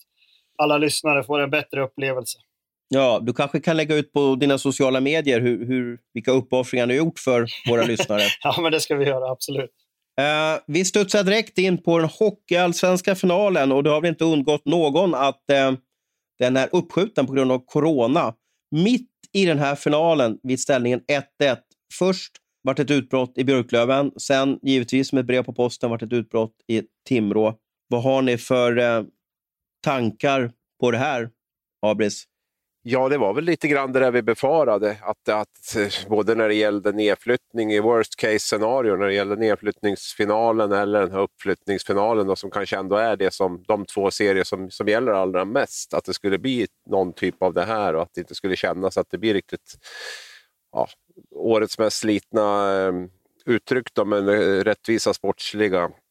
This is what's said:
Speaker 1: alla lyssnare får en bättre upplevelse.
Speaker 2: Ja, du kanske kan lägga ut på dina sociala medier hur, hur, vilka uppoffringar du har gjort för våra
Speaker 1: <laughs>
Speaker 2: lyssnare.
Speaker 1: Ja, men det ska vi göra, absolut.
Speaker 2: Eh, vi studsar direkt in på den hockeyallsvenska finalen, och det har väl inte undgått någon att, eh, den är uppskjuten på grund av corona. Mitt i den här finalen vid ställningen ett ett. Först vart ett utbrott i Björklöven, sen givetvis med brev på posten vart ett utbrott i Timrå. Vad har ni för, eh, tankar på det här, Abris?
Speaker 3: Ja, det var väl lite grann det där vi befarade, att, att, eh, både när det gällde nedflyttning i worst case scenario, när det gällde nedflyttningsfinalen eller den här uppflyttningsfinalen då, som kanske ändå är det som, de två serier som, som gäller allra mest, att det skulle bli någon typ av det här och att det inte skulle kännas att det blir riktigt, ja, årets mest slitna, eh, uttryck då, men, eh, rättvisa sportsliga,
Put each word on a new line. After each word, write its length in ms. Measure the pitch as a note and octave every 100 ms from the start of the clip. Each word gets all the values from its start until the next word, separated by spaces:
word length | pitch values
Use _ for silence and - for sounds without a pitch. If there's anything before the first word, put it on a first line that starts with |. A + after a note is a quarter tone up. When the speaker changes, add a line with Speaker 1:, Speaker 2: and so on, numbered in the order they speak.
| _ _ _ _ _ -
Speaker 1:
alla 200 | D3 D3
lyssnare 440 | D3+ - D#3 C#3
får 180 | B2 D3
en 100 | C#3+
bättre 320 | D3 - C#3
upplevelse. 560 | C3 - C3+ B2+ A#2+ - _ _ _ _ -
Speaker 2:
Ja, 300 | C3+ C3 G#2+
du 100 | A#2
kanske 280 | B2 C#3+ D#3
kan 160 | F3 D#3+
lägga 200 | D#3 D3+
ut 160 | C#3+
på 220 | C#3+ C#3
dina 240 | C3 C#3+ C3+
sociala 420 | C#3 - C3+ C3
medier 400 | C3+ D#3+ C#3+ A#2+
hur, 260 | B2 A2 A#2+
hur, 320 | B2+ B2 A#2+ _
vilka 160 | A#2+ C3
uppoffringar 560 | C3 A#2+ B2+ B2 B2+ A#2+
du 60 |
har 60 | C3
gjort 200 | E3 -
för 280 | - B2 A#2 - A#2+
våra 140 | A#2
Speaker 1:
<laughs> 40 | A#2
Speaker 2:
lyssnare. 360 | A2+ A2 G#2 G2+ -
Speaker 1:
Ja, 120 | C#3+ E3+
men 100 | E3
det 80 | D#3
ska 160 | - C#3+
vi 80 |
göra, 260 | C#3 C3 B2+
absolut. 400 | B2+ - C#3 B2 _ _ _ _ -
Speaker 2:
Eh, 420 | C#3+ D3+ D#3 D3+ -
vi 180 | D#3
studsar 400 | F#3 G#3 G3 -
direkt 340 | F#3+ G#3+ A3 -
in 240 | F#3 F3+
på 160 | - E3+
den 100 | D#3+ -
hockeyallsvenska 960 | G#3+ G#3 - F3 F3+ F3 F#3 F#3 G3+
finalen, 580 | F#3 F#3 F3 G#3 F3 C3+
och 100 | C3+
det 80 | D3
har 100 | D3+
väl 80 | E3+
inte 160 | D#3+
undgått 400 | E3 D#3 C#3 D3
någon 500 | C#3+ E3+ D3+ D3 F#3+
att, 360 | C3 C#3 C3+ -
eh, 220 | C#3 C3+ C3 _ _ _ _ _ -
den 180 | B2 C3
är 120 | C3
uppskjuten 540 | F3+ E3+ - G#3+ - C3+
på 60 |
grund 200 | C3+ C3
av 100 | B2+ -
corona. 680 | D3+ D#3 C#3+ A#2 E3 B2 - _ _ _
Mitt 400 | D3+ G3 B3 - _ -
i 140 | G3 F3+
den 120 | D3
här 160 | C#3
finalen 640 | C#3+ D3+ D3 E3 D3+ A#2 G#2
vid 180 | B2+ B2+
ställningen 400 | - C3 A#2+ B2 -
ett 340 | C#3+ - -
ett. 220 | C#3+ A#2+ _ _ _ -
Först 340 | F#3 F#3 - - _ _
vart 160 | C3 C3+
ett 120 | C3+
utbrott 480 | C#3+ A#2+ C3 B2 -
i 60 |
Björklöven, 680 | C3 C3 A#2 A#2+ A#2+ C3+ C#3+ -
sen 380 | - C3+ C3+ B2+
givetvis 500 | C#3 C3 A#2+ C3+ C3+
med 140 | C3+ A#2+
brev 160 | B2+
på 100 | B2
posten 380 | A#2+ B2 - B2
vart 120 | A2+
ett 100 | A2+
utbrott 420 | A#2+ A2 A2+ A2 _ -
i 140 | A2+ - _ -
Timrå. 460 | B2+ G#2 G#2 A2 A2+ _ _ -
Vad 140 | A#2+
har 200 | C3 C3+
ni 160 | C3 A#2
för, 400 | - B2+ B2 A#2+
eh, 240 | A#2+ A#2 G#2 _ _ _ _ _ _ _
tankar 640 | D#3 C3+ A2+ - C#3+ C3+ A#2+ - _ _
på 100 | B2
det 80 | A#2
här, 320 | C3+ B2+ A#2 - _ _ _ _ G#2
Abris? 380 | G#2 G#2 - - _ _ _ _ _ A2+
Speaker 3:
Ja, 200 | B2+ C3
det 100 | C#3+
var 160 | G2+
väl 100 | A#2
lite 240 | E3 D#3 D3
grann 240 | C#3+ C3+
det 80 | B2+
där 100 | B2+
vi 120 | A#2+
befarade, 760 | A2+ A2+ C3+ D#3+ C3 G#2 G#2 G#2+
att, 260 | G2+ - -
att, 480 | G#2+ G#2 _ - A2+
eh, 320 | G2+ - G#2
både 260 | G#2+ G2+
när 140 | A2+ A2
det 60 |
gällde 380 | G#2+ G#2+ G#2 G2+
nedflyttning 800 | G2+ G#2 F#2+ A2+ B2 _ A#2 G#2+
i 80 | G#2
worst 360 | G#2+ A#2 G#2+ -
case 220 | A#2 G#2+
scenario, 580 | - G#2+ A2 C3 A2+ F#2
när 100 | G2
det 80 |
gällde 220 | G2+ G2+ G#2
nedflyttningsfinalen 1400 | A2 G2+ G#2 - G#2 F#2+ - - G#2 G#2+ A#2 A2 G#2
eller 280 | G2+ G2+ G#2
den 120 | F#2
här 80 | F#2+
uppflyttningsfinalen 1040 | G2 - G2 F2+ - F#2+ - G2+ G#2+ A2+ F#2+
då, 100 | F#2+
som 140 | G2
kanske 260 | G2+ F#2+ G2
ändå 200 | F#2+ G2+
är 200 | A2+ G2+
det 180 | F#2
som, 300 | - F#2+ F2 -
de 180 | G#2 G2
två 240 | - G2
serier 340 | - G#2 F#2+
som, 260 | F2+ F#2+ F#2
som 180 | - G#2
gäller 240 | A2 B2+
allra 320 | G2 F#2 F2+
mest, 500 | F#2+ C3+ A#2 - -
att 100 | E2+
det 100 | -
skulle 240 | F2+ G2+ F#2+
bli 280 | C3 B2+ G2 _ -
någon 220 | G2 F2+
typ 300 | - F#2+ -
av 120 | F#2
det 100 | F2
här 300 | F#2+ A2 G2
och 80 | D#2+
att 80 | D#2+
det 60 | -
inte 140 | E2+
skulle 220 | - F#2+ F#2
kännas 420 | F#2 E2+ F#2 -
att 120 | -
det 80 | F2+
blir 160 | A2
riktigt, 400 | G2 - F2+ - - - - - - - - _ _ _
ja, 160 | - - - _ _ -
årets 480 | C#2+ G2+ A2 G#2+ -
mest 180 | G#2+ -
slitna, 800 | G#2+ G2+ - A2+ G#2 G2+ G2+ G2
eh, 160 | F#2+ F2+ F2+ _ _ _ -
uttryck 480 | A2+ - B2+ A2+
då, 100 | -
men, 240 | G2+ G#2 G2
eh, 360 | G#2+ F#2 G2
rättvisa 500 | G#2 G2+ - A2+ A2
sportsliga, 760 | F#2+ G2 - - G#2+ G#2+ F2+ E2+ - _